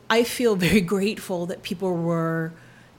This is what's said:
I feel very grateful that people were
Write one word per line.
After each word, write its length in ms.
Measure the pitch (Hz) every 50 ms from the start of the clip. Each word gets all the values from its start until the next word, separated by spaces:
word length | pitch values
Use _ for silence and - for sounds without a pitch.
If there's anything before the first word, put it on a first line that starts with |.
| - -
I 160 | 226 233 240
feel 320 | 233 - - 247 233 208
very 240 | 180 180 156 175 214
grateful 640 | 175 170 208 190 196 220 202 - - - 190 170 175
that 180 | 175 - - -
people 320 | - 196 175 196 185 180
were 560 | 170 165 170 170 165 165 165 165 165 160 165 165 - - - - - - - -